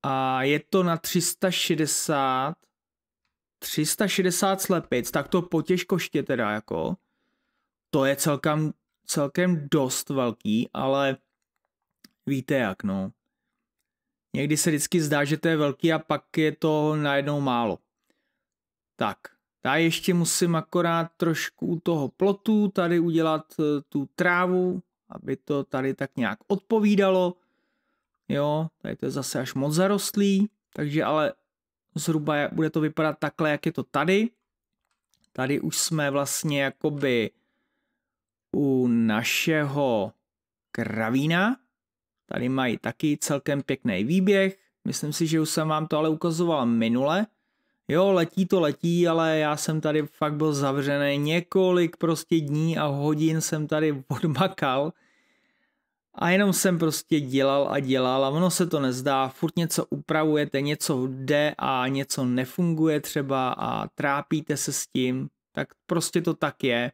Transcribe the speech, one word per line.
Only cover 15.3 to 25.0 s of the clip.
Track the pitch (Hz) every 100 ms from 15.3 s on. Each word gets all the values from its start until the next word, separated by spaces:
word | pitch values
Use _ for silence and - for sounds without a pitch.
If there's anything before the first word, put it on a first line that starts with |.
| 156
to | 170
je | 160
velký | 147 135 165
a | 160
pak | - 147 _ -
je | 156
to | 151 160 151 151 151
najednou | 147 143 139 147
málo. | 131 120 113 90 _ _ _ _ _ _ _ _ _ _ _ -
Tak, | 107 95 - _ _ _ 127
já | 147
ještě | 165 160 -
musím | 175 165 - 175 165
akorát | - 180 170 165 165 _
trošku | 170 156 - _ -
u | 170
toho | - 165 135
plotu | _ 196 196 - 214 208
tady | 196 170 170
udělat, | 170 165 160 156 - -
eh, | 151 147 143
tu | 143 135 -
trávu, | 180 175 185 185 180 185 - _